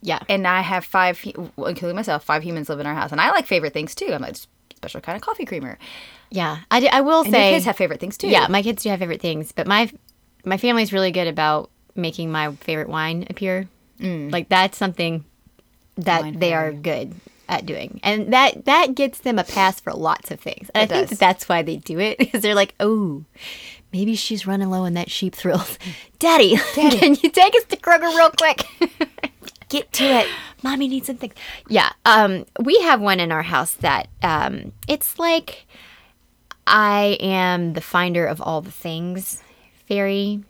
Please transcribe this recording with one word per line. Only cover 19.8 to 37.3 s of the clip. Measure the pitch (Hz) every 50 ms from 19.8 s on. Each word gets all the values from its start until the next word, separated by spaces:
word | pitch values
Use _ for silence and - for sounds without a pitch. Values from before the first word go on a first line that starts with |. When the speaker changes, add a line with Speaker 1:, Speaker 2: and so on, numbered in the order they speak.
| _ - 156
Speaker 1:
lots | - 160 160 156 - _ -
of | - 156
things. | - 160 - - - - -
And | 214 214 208
Speaker 2:
It | -
Speaker 1:
I | 370
think | 381 -
Speaker 2:
does. | - 202
Speaker 1:
that | -
that's | 185 185 - - -
why | 185 170
they | 165 151 160 147
do | - - 156 165
it, | 196 214 214 -
<laughs> | 262 -
'cause | - 233
they're | 196 208 214
like, | 202 196 202 - _
"Oh, | 202 208 220 220 208 180 147 139 156 _ _ _ - - - - - - - - _ _ -
maybe | 180 196 214 226
she's | 208 - - 220 202 190 190
running | 190 196 196 190
low | 185 185 185
on | 180 170
that | 175 175 -
sheep | - - - 185 -
thrills." | - - 180 175 180 170 - - - - 185 160 -
<laughs> | - _ _ _
"Daddy, | - 330 330 320 240 185 190 - - - -
Speaker 2:
Daddy. | - 302 302 254 208
Speaker 1:
<laughs> | -
can | 302 285 -
you | - 330
take | 320 - 359 392 -
us | 494 453
to | _ -
Kroger | - - - 349 330 330 339 320 330
real | 330 320
quick?" | 320 - 320 311 294 - - - - -
<laughs> | 349 - - - 320 - _ - - 285 _ _ - - - _ - _
Speaker 2:
Get | - 285 - _ -
to | - 262
it. | 277 269 240 208 - - - - - - _ -
Speaker 1:
"Mommy | 262 269 262 277 262
needs | 262 269 254 -
something." | 269 247 - 220 _ - - - - - - -
Yeah. | 220 208 - - - _ _
Um, | - 220 220 214 202 185 185 - _ _ -
we | 233 247 330 453
have | 370 330 294 226
one | 208 202 190 180
in | 175 165
our | 165 156 156
house | 170 175 135 135 165 -
that, | - - 170 139 - - - - - -
um, | 180 160 151 - - - - - - - - - -
it's | 285 294 - - - -
like, | 330 339 330 330 - - - - _ _ _ - - - - _ _ _ _ _ _ _ _ _ _ _ - _ _ -
I | - 214 214 208 202 202 208 208 202 -
am | - 190